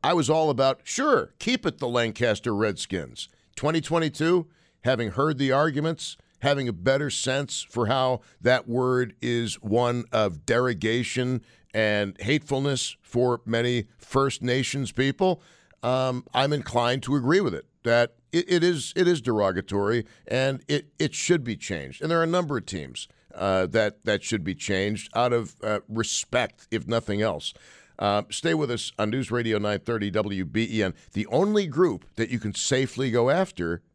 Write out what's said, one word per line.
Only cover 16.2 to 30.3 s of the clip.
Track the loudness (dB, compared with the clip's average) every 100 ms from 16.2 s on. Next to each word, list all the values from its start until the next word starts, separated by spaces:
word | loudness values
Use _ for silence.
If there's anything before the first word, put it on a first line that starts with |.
| -4
I'm | 0 0
inclined | -2 -2 0 2 0
to | 0 0
agree | 2 2
with | 2 -4
it, | -10 _
that | 2 4 2 _ _
it, | -2 2
it | 2
is, | 4 0 -4 0
it | 2
is | 2
derogatory | 2 2 2 0 -2 0 2 0 -2 -14 -4
and | 0 0 -2 -2
it, | -4 -4 _
it | -4
should | -2 2 2
be | 2 -8
changed. | -6 -8 -8 -8
And | -2
there | 0
are |
a | 2
number | 0 0 -4
of | -4
teams, | -8 -8 -12 -16 _ _
uh, | -4 0 2 2
that, | 2 0 -2 -2
that | -2
should | -2 -4
be | -4 -6
changed | -2 0 0 -4 -6 -2
out | 2
of, | 0 -2 -8
uh, | -4 -4 -4
respect, | -4 -2 -4 -2 -2 -2 _ -6
if | -6 -2
nothing | -2 0 -2
else. | 0 -2 -8 -12 -20 -20 _ -4
Uh, | 0 0 -2
stay | -4 0
with | 0 0
us | -2 -6 -4
on | -2
News | 0 -2
Radio | -2 0 0
nine | 0 -2
thirty | -2 -2 0
W | 0 -2